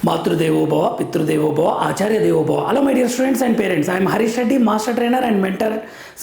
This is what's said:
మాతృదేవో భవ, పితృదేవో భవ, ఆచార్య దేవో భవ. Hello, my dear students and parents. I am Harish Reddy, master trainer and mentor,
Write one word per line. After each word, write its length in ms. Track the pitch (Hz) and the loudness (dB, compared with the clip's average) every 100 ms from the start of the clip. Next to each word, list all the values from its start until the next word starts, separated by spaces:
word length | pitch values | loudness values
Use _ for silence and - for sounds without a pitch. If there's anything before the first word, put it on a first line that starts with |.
మాతృదేవో 600 | 165 165 185 165 160 156 | 0 0 0 0 0 2
భవ, 320 | 156 151 196 - | 2 0 0 -2
పితృదేవో 500 | - 165 156 156 151 | -4 -2 0 0 0
భవ, 160 | 147 165 | 2 0
ఆచార్య 520 | - 160 165 202 220 | 0 -2 -2 0 2
దేవో 240 | 170 165 | 2 2
భవ. 300 | 147 147 151 | 2 0 0
Hello, 200 | 240 277 | 0 2
my 80 | 254 | 2
dear 120 | 247 | 0
students 360 | - 262 262 254 | 0 0 0 0
and 120 | 226 | 2
parents. 300 | 196 170 151 | 0 0 0
I 100 | 185 | 0
am 100 | 190 - | 0 0
Harish 180 | 226 233 | 0 0
Reddy, 180 | 233 269 | 0 2
master 400 | 226 208 214 226 | 2 2 -2 -2
trainer 300 | 240 254 247 | 0 0 2
and 140 | 208 | 0
mentor, 320 | 190 190 220 220 - - - - | 0 -2 -2 -4 -10 -18 -20 -6